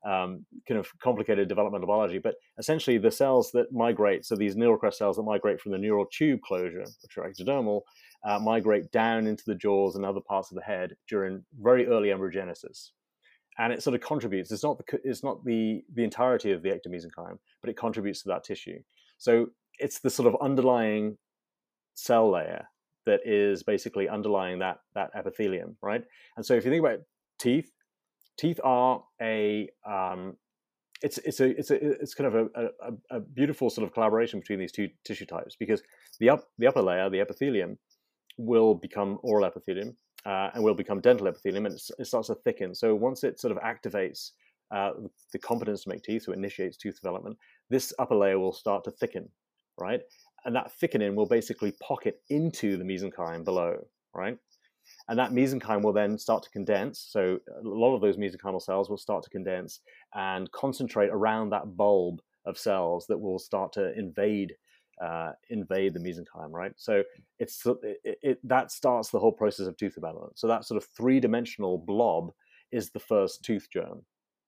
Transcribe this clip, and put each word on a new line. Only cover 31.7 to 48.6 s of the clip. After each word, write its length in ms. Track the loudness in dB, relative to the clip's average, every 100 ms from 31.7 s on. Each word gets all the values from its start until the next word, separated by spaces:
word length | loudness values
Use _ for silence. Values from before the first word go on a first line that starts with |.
a, 40 | 0 2 -2
it's 120 | -4
kind 200 | -4 0
of 20 | 2
a, 120 | 0 -2 -6 -6 -12 -12 -10
a, 60 | -10
a 20 |
beautiful 500 | -8 0 0 2 -2
sort 160 | -2 -4
of 60 |
collaboration 460 | 2 4 4 2 -2
between 200 | -6 -6
these 120 | -4
two 180 | -4 -6 -6 -12
tissue 200 | -12 -8
types, 300 | -10 -10 -10
because 240 | -2 -2 -2 _ -20 2
the 100 | 4
up-, 180 | 4 0 2
the 100 | 4
upper 140 | 4
layer, 280 | 2 2 0
the 120 | 0
epithelium, 560 | -2 -2 -2 0 -2 -8 _ _ _ _ _ -10
will 360 | 2 6 6
become 440 | 4 0 -4 -4 -4
oral 240 | 2 4 4
epithelium, 520 | 0 -6 -6 -6 -12 _ -14 -6
uh, 240 | -2 -2
and 100 | 2
will 100 | 2
become 260 | 2 0 2
dental 260 | 6 6 4
epithelium, 380 | -2 -4 -2 -4
and 100 | -6
it's, 160 | -12 -12
it 80 | -2
starts 220 | -2 -2
to 80 | -2
thicken. 400 | -2 -2 -6 -2
So 180 | 2 2
once 280 | 2 0
it 160 | -4 -2
sort 160 | -4 -2
of 20 |
activates, 680 | -4 -6 -6 -2 -4 -6 -16 -18 _ _ _
uh, 180 | -4 -4 -4 -10 -16 _
the 60 | -12
competence 440 | -4 -4 -2 -6
to 60 | -6
make 140 | -10
teeth, 200 | -6 -6
so 80 | -6
it 60 | -8
initiates 400 | -8 -6 -8 -6
tooth 180 | -12 -8
development, 360 | -8 -8 -10 -16 _ _ _
this 240 | -4 -2 -6
upper 160 | 0 4
layer 220 | 4 4
will 140 | 0
start 300 | -2